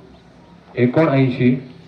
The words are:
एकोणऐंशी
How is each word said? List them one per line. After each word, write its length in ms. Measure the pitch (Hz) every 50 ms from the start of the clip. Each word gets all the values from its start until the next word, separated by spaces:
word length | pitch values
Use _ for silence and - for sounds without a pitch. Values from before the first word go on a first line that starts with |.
| - - - - - - - - - - - - - - -
एकोणऐंशी 760 | - 120 123 - 156 165 156 139 135 131 127 120 - 127 123 139 - - - - - -